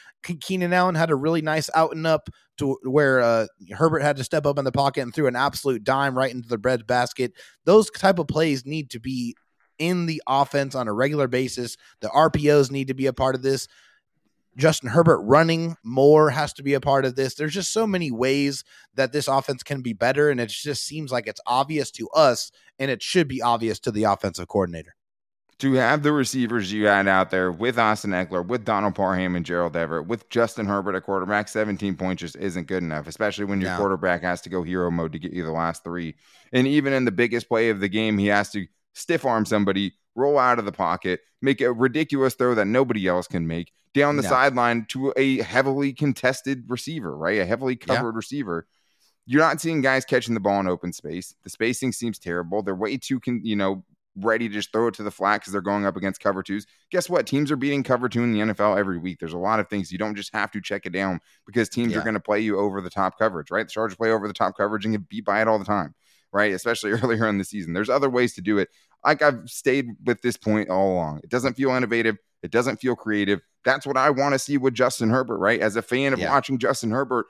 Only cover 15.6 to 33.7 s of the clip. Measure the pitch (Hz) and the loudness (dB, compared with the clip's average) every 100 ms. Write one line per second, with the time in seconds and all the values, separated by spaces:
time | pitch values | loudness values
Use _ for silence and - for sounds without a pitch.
15.6 | 165 165 113 131 139 151 151 131 147 - | -2 -8 -4 6 8 8 6 2 -4 -4
16.6 | 139 139 127 135 135 127 131 - 156 180 | -2 0 2 2 0 -2 -4 -2 -6 -4
17.6 | 175 220 220 185 156 113 127 139 143 135 | -4 -2 -2 -2 -2 -2 0 2 0 -4
18.6 | - - _ - 131 143 139 135 - 131 | -12 -20 _ -4 -2 -2 0 -2 -2 -8
19.6 | - 139 120 104 117 139 147 127 113 - | -6 -6 -6 -2 0 4 2 2 -2 -6
20.6 | 147 131 - 151 143 123 110 - - 127 | -8 -8 -8 -10 -6 -6 -6 -8 0 0
21.6 | 143 156 127 - 110 156 147 117 - _ | 0 -2 -4 -8 0 6 6 6 -4 _
22.6 | _ - 135 120 - 185 151 123 120 117 | _ -6 -4 -4 0 0 0 0 0 2
23.6 | 113 104 - 104 107 98 98 87 87 101 | 0 -2 -4 0 2 2 -2 -4 -2 -2
24.6 | 92 82 - _ _ _ _ _ _ - | 0 -4 -14 _ _ _ _ _ _ -4
25.6 | 135 131 117 151 147 151 123 135 117 120 | 0 2 4 2 2 2 0 -2 -2 -2
26.6 | 95 107 104 101 98 95 92 95 92 82 | -2 2 4 4 6 4 4 2 0 0
27.6 | 120 120 110 107 104 90 90 90 87 120 | -2 2 2 2 -2 -4 -2 -4 -4 -4
28.6 | 107 104 101 95 95 92 92 90 85 87 | -2 0 0 0 0 0 0 -2 -2 -2
29.6 | 85 85 82 82 82 113 - 120 113 - | -2 -2 -4 -4 -6 -8 -4 0 0 -2
30.6 | 101 101 95 95 95 98 92 104 104 110 | -2 -2 -2 -4 -4 -4 -2 -2 -2 -4
31.6 | 107 101 104 85 92 90 85 - 98 90 | -4 -4 -4 -4 -4 -4 -8 -8 -6 -6
32.6 | 76 92 85 78 73 - 107 101 101 98 | -6 -4 -4 -6 -8 -4 -4 -4 -4 -2
33.6 | 92 | -2